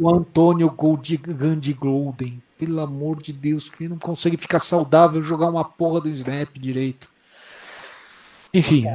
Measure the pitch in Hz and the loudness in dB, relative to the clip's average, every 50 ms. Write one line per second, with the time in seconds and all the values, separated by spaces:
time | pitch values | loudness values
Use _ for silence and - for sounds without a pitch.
0 | 165 170 175 175 165 - - 165 170 175 170 165 165 151 - - 156 156 156 139 | 2 4 4 4 2 2 4 4 6 6 6 4 2 0 0 0 2 2 2 0
1 | 123 156 165 135 - 175 160 127 143 160 160 156 135 147 139 123 139 135 135 139 | -2 -4 -6 -6 -6 -8 -6 -4 -2 -2 -2 -2 -4 -6 -6 -4 -2 -2 -2 -2
2 | 143 139 127 131 131 123 123 123 - _ _ _ 160 165 160 156 151 143 139 139 | -2 -4 -6 -8 -10 -10 -10 -14 -18 _ _ _ -6 -6 -4 -4 -6 -6 -8 -6
3 | 147 156 156 151 - 156 143 135 143 151 156 147 139 - - - 165 170 175 160 | -6 -6 -6 -6 -8 -12 -12 -6 -4 -2 -2 -2 -6 -10 -14 -12 -10 -10 -10 -8
4 | - 175 165 - - 170 165 - - - 175 160 - - 175 170 147 131 156 160 | -8 -8 -6 -2 -2 -2 -2 -2 -2 -2 0 0 0 0 0 0 2 4 6 6
5 | 170 165 151 160 151 156 165 156 170 170 165 165 151 - - - 170 165 165 170 | 6 6 4 0 -2 -2 -2 0 0 0 0 -2 -4 -4 -4 -4 -2 -2 0 -2
6 | 151 156 151 131 123 127 135 147 147 - - 131 127 131 127 131 135 131 131 - | -2 -4 -6 -6 -6 -6 -4 -4 -6 -8 -10 -10 -8 -6 -4 -4 -4 -4 -6 -10
7 | - - _ _ _ _ _ - - - - - - - - - - - - - | -16 -20 _ _ _ _ _ -20 -20 -20 -20 -20 -20 -20 -20 -20 -20 -20 -20 -20
8 | - - - - - - - - - _ - 185 - - 156 135 110 107 | -20 -20 -20 -20 -20 -20 -20 -20 -10 _ 2 2 4 6 4 4 4 0